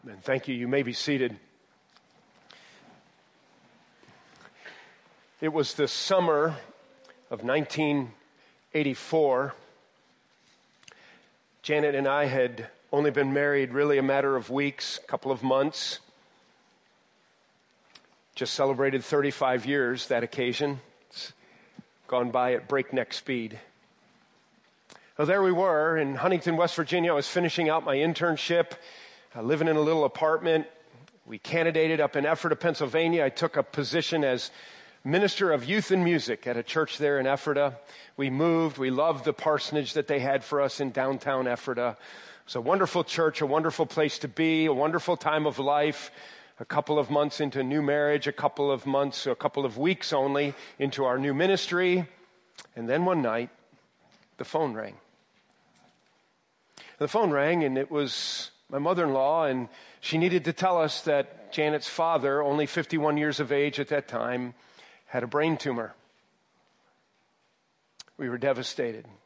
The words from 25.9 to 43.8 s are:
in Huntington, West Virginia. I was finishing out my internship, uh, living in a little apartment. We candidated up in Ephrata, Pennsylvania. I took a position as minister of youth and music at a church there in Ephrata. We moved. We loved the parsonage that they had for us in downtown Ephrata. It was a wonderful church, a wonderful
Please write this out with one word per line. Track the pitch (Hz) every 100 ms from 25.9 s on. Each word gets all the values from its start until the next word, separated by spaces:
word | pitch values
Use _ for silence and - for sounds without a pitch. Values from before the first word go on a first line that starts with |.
| 160
in | 139
Huntington, | 135 175 180 - 165
West | 175 -
Virginia. | 160 180 170
I |
was | 147 139
finishing | 180 170 - 160
out | 156
my | - 135
internship, | 156 156 170 156 - 170 165 - - - - - - 123
uh, |
living | 113 151 160
in | 151
a |
little | 151 160 143
apartment. | - 156 160 165 160 151 - - - - _ -
We | 107
candidated | - 165 165 156 160 160
up | 143 147
in |
Ephrata, | 147 160 170 151
Pennsylvania. | 170 151 139 160 165 170
I | 139
took | - 165 -
a |
position | 131 - 135 165 151 165
as | 143 123 - - - - - -
minister | 135 170 202 - 190
of | 147 120
youth | 208 -
and | 190
music | 175 165 - 110 123
at | 120
a |
church | 117 160 151 -
there | 151 143
in | 131
Ephrata. | 139 - 143 143 120 - - - -
We | 135
moved. | 131 165 165 160 135
We | 131
loved | 131 160 147 151
the |
parsonage | 143 160 151 - 151 131
that | 156 143
they | 143
had | 131 135
for | - 147
us | 139 -
in | 139
downtown | 123 131 135 143 135 127
Ephrata. | 120 - 123 123 113
It | - - - - -
was | 127
a |
wonderful | 117 190 185 180
church, | 160 - 160 -
a | 147
wonderful | 151 160 -